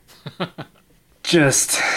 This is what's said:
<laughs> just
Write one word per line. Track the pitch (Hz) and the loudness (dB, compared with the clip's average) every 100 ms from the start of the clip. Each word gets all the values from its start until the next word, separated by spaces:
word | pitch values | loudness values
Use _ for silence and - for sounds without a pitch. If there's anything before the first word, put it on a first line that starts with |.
| _ - - - | _ -20 -18 -12
<laughs> | 175 - 151 _ _ _ _ _ | -12 -12 -18 _ _ _ _ _
just | - 175 143 - - - - | 0 2 4 2 0 -2 -2